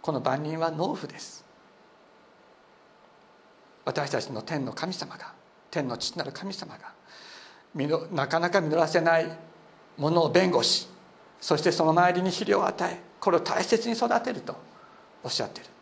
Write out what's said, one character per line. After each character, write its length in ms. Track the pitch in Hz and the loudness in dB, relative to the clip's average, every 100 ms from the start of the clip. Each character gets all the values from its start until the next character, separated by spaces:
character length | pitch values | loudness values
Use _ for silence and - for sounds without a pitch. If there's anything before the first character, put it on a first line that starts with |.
こ 100 | - | -2
の 80 | 143 | -2
番 200 | - 135 | -2 -2
人 160 | 151 160 | -4 -4
は 120 | 165 | -4
農 200 | 156 180 | -2 -4
夫 140 | - - | -4 -10
で 140 | - | -14
す。 240 | - - - _ _ _ _ _ _ _ _ _ _ _ _ _ _ _ _ _ _ _ _ _ _ _ | -16 -18 -20 _ _ _ _ _ _ _ _ _ _ _ _ _ _ _ _ _ _ _ _ _ _ _
私 260 | - 135 139 | -6 -4 -4
た 120 | 131 | -4
ち 60 | - | -6
の 140 | 135 | -10
天 220 | - 156 | -6 -6
の 80 | 131 | -6
神 220 | - 175 | -6 -8
様 240 | 185 - - | -6 -10 -12
が、 160 | - - _ _ _ | -18 -20 _ _ _
天 160 | - 135 | -6 -4
の 120 | 113 | -4
父 200 | - 175 | -6 -6
な 60 | |
る 80 | 135 | -10
神 220 | - 190 | -8 -10
様 240 | 190 160 - | -10 -14 -16
が、 160 | - - _ - - - - - _ 160 | -18 -20 _ -20 -20 -20 -20 -20 _ -6
実 120 | 143 | -2
の、 200 | 165 165 | -2 -2
な 200 | 170 135 | -2 0
か 120 | 165 | 2
な 100 | 175 | 2
か 120 | 190 | 2
実 120 | 156 160 | 2 2
ら 120 | 156 | 4
せ 140 | 170 | 4
な 180 | 165 165 | 4 4
い 180 | 165 - - - - - - - | 2 -6 -18 -20 -20 -20 -20 -2
も 120 | 147 | 2
の 140 | 170 | 4
を 60 | 156 | 4
弁 220 | 175 185 | 4 4
護 120 | 127 | 4
し、 240 | 113 - - - - - - - | 2 0 -2 -20 -20 -20 -20 -14
そ 160 | - 147 | 0 2
し 40 | |
て 120 | 175 | 4
そ 100 | 160 | 4
の 60 | 160 | 4
周 240 | 165 180 | 6 6
り 80 | 180 | 4
に 80 | 185 | 0
肥 200 | 180 214 | -2 2
料 100 | 196 | 2
を 80 | 185 | 2
与 220 | - 180 | 0 -4
え、 120 | - - - | -6 -16 -2
こ 120 | - | 2
れ 60 | 170 | 2
を 40 | |
大 200 | 170 - | 2 -2
切 280 | - 226 233 | 2 2 2
に 60 | 226 | -2
育 260 | 240 233 | 2 0
て 100 | 254 | 0
る 80 | 143 | -6
と 160 | - - - - - - - - | -8 -12 -16 -20 -20 -20 -20 -14
お 40 | 123 | -6
っ 40 | |
し 120 | - | -4
ゃ 40 | 101 | -6
っ 20 | |
て 100 | - | -8
い 40 | - | -20
る。 40 | - | -20